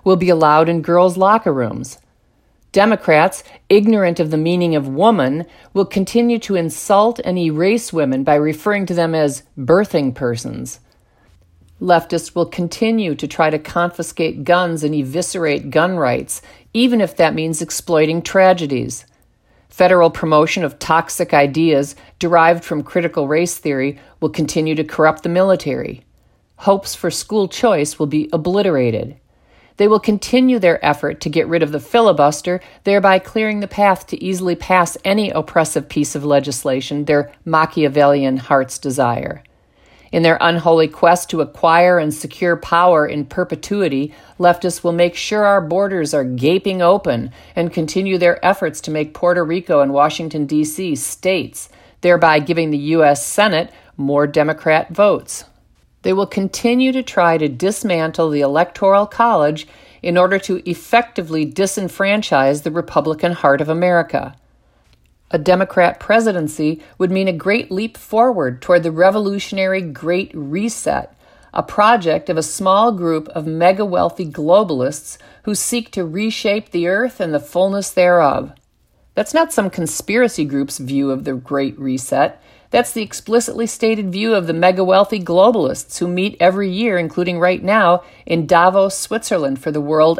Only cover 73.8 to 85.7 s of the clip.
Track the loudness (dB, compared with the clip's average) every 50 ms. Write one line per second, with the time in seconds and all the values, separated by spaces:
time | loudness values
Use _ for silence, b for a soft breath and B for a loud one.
73.8 | -2 -2 0 0 0 -2 -2 -6 -10 -10 -8 -6 0 4 4 4 4 2 -2 -2
74.8 | -2 -4 -4 -8 -14 -16 -20 -20 b b b b b -6 -6 -4 -4 -4 -4 -6
75.8 | -6 -6 -8 -8 -6 -6 -4 -4 -4 -4 -4 -4 -2 -2 -2 -2 -4 _ -4 -2
76.8 | -2 0 0 0 -2 -4 -4 -6 -6 -4 -4 -4 -4 -4 -2 0 0 0 0 -4
77.8 | -6 -4 0 2 4 6 6 6 4 4 2 0 -6 -8 -14 _ _ _ _ _
78.8 | _ _ _ _ _ _ -6 -6 -4 0 0 0 0 2 0 -2 -2 -2 -2 -4
79.8 | -6 -6 -6 -10 -6 -4 0 2 2 0 0 -2 -4 -2 -2 -4 -4 -4 -6 -10
80.8 | -8 -6 -4 -2 -2 -2 -2 -4 -4 -8 -8 -8 -8 -4 -4 -2 -2 -4 -6 -6
81.8 | -6 -4 -4 -4 -4 -4 0 0 0 0 -2 b b b b b b b 0 0
82.8 | 0 0 -4 -8 -8 -8 -10 -14 -6 0 0 0 0 0 -6 -6 -6 -6 -4 -2
83.8 | -2 -2 -2 -2 -4 -6 -6 -4 -2 0 0 0 0 -2 -2 2 2 2 2 2
84.8 | 2 2 4 4 4 2 0 -8 -4 0 2 4 4 4 4 2 0 -2